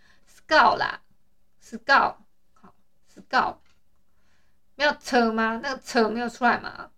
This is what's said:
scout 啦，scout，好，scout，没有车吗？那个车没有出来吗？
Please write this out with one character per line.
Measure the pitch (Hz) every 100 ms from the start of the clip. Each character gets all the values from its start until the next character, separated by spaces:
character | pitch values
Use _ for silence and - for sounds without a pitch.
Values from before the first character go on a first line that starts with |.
| _ - -
scout | - - 311 247 -
啦， | - - _ _ _ _ _ _
scout， | - 226 - 277 - - - _ _
好， | _ - _ _ _ _
scout， | - - 254 - - _ _ _ _ _ _ _ _ _ _ _ -
没 |
有 | 294 285
车 | - 254 226
吗？ | 220 220 226
那 | 277
个 | 262
车 | - 247 214
没 | 226
有 | 240
出 | -
来 | 240 -
吗？ | - - -